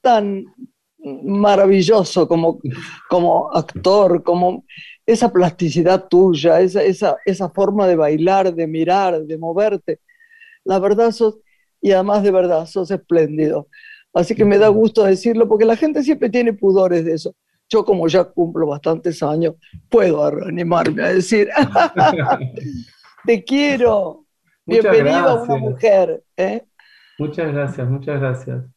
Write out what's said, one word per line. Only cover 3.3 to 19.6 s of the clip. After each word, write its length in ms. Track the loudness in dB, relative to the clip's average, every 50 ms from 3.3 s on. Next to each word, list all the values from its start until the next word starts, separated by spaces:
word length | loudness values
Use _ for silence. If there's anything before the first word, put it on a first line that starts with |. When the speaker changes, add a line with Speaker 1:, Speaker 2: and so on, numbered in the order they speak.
| 2 0 0 -2 -4
Speaker 1:
actor, 680 | -4 -4 -4 -12 -4 0 2 4 4 4 4 2 0 0
como 420 | -2 -2 0 0 -2 -2 -4 _ _ -20 -20 -20 -20 -20 _ _
esa 260 | -2 0 2 0 0
plasticidad 760 | 2 2 2 2 0 -2 -4 -2 0 0 2 2 0 0 0 2
tuya, 500 | 4 4 4 4 2 2 2 2 4 4
esa, 240 | 2 2 0 0 0
esa, 320 | 0 0 0 -2 -2 -2 -2 -4
esa 240 | -4 -4 -4 -6 -6
forma 380 | _ -2 -2 0 0 0 2
de 80 | 2 2
bailar, 580 | 2 2 0 0 0 0 2 2 2 0 0 -2
de 140 | -4 -6
mirar, 540 | -6 -4 -4 -2 0 0 0 0 0 -2 -4
de 160 | -6 -8 -10
moverte. 640 | -10 -8 -6 -2 -2 -2 -2 -2 -4 _ -8 -8 _ _ _ _ _ _ _ _ _ -20 -20 _ _ _
La 120 | -4 -2 0
verdad 320 | 0 0 2 2 2 0
sos, 280 | 2 0 -2 -2 -2 -4 _ _ _ _ _ _ _ _
y 120 | 0 2
además 300 | 2 2 2 0 0 0 2
de 80 | 2
verdad, 340 | 2 2 2 2 0 -2 -4
sos 260 | -6 -8 -8 -6 -6
espléndido. 760 | -6 -8 _ _ 0 0 0 0 -2 -2 -2 -2 -2 -4 -8 _ _ -20 -20 -20 -20 _ _ _ -2
Así 220 | -2 -2 -2 0
que 100 | 0 2
me 120 | 2 4
da 100 | 4 4
gusto 360 | 4 4 2 0 2 2 2 2
decirlo, 440 | 2 2 0 0 -2 0 0 2
porque 180 | 2 2 2 4
la 100 | 2 2
gente 280 | 2 0 -2 -2 -2 0
siempre 260 | 0 0 0 -2 -2
tiene 240 | 0 0 0 0 -2
pudores 520 | 0 0 2 2 4 2 2 0 -2 -2
de 80 | -4 -6
eso. 200 | -6 -8 -10 -14 _ _ _ _ _ _ _
Yo, 160 | -2 -2 2
como 220 | 2 0 0 0
ya 180 | 0 2 0 0
cumplo 420 | 0 _ -2 -2 -2 -2 -4 -4
bastantes 560 | -4 -4 -4 -4 -4 -4 -2 -4 -8 -6 -4 -4
años, 320 | -4 -2 -2 -2 -4 -4 _